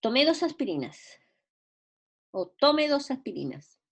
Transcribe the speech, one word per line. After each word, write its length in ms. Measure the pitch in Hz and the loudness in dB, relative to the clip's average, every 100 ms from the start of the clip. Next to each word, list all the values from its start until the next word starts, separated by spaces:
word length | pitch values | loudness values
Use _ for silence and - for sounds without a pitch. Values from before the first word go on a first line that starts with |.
Tomé 240 | 226 247 | 0 2
dos 180 | 294 320 | 4 2
aspirinas. 540 | 339 - 233 156 127 - - - _ _ _ _ _ _ _ _ _ _ _ | 0 -2 -4 -4 -6 -10 -20 -20 _ _ _ _ _ _ _ _ _ _ _
O 140 | 190 180 | -8 -8
tome 420 | _ 285 302 302 | _ 4 4 2
dos 220 | 285 277 | 0 -2
aspirinas. 680 | 262 - - 143 143 - _ _ | -8 -8 -8 -8 -10 -16 _ _